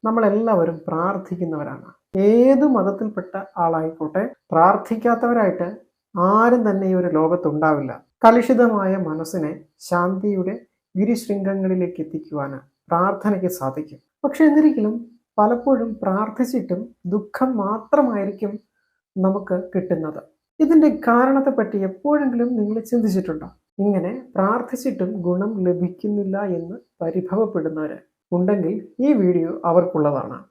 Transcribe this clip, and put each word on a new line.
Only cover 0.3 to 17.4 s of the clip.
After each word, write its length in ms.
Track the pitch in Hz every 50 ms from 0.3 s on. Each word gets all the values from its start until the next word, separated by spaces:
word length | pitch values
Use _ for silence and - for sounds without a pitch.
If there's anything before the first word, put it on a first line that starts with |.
| 196 214 226 226 214 180 165 165 165 160 - -
പ്രാർത്ഥിക്കുന്നവരാണ്. 1000 | - 160 170 185 202 190 190 - 180 175 180 165 160 151 143 131 135 - - - - _ _ _ - 190 196 202
ഏത് 360 | 220 240 247 262 277 254 285 294
മതത്തിൽപ്പെട്ട 680 | 254 220 185 196 196 - 226 214 214 196 180 - - 190 196 - _ 196
ആളായിക്കോട്ടെ, 680 | 175 165 165 160 160 160 160 160 160 151 151 185 208 254 - _ _ _
പ്രാർത്ഥിക്കാത്തവരായിട്ട് 1160 | - 160 165 185 208 208 202 - 233 226 - 240 240 233 - 240 240 240 214 190 180 180 180 175 214 - _ _ _ _ _ _ _
ആരും 460 | 190 180 185 202 220 226 240 240 247 226
തന്നെ 240 | 214 196 190 190 190
ഈ 60 | 185 180
ഒരു 120 | 175 180 156 156
ലോകത്തുണ്ടാവില്ല. 760 | 160 160 180 175 180 160 147 151 156 156 151 143 139 127 - - _ _ _ _ -
കലുഷിതമായ 680 | 226 233 240 233 240 262 226 240 233 220 202 196 190 190 190 180 160
മനസ്സിനെ 460 | 156 156 165 160 - 185 156 151 160 - - _ _ _ - -
ശാന്തിയുടെ 680 | 180 175 175 185 190 185 196 208 202 190 180 185 208 240 - _ _ _ _ _ _
ഗിരിശൃംഗങ്ങളിലേക്ക് 1040 | 190 202 233 240 233 - - 208 202 190 190 196 196 190 185 185 185 180 170 - - 156
എത്തിക്കുവാന് 560 | 156 - 160 151 - 156 147 139 139 139 131 - _ _ _ _ _
പ്രാർത്ഥനയ്ക്ക് 640 | 170 170 180 196 202 196 - 214 208 185 185 180 180 -
സാധിക്കും. 420 | 135 135 - 156 151 - 151 - _ _ _ _ -
പക്ഷെ 200 | 277 277 - 311 302
എന്നിരിക്കലും 460 | 285 302 311 302 277 254 214 214 226 233 - - _ _ _ _ _ -
പലപ്പോഴും 520 | 208 214 240 240 - 285 269 233 226 226 220 - -
പ്രാർത്ഥിച്ചിട്ടും 800 | 196 190 196 214 214 - - 254 233 - 254 185 - 180 185 226 - _ _ _ 180 185
ദുഃഖം 340 | 208 208 - - -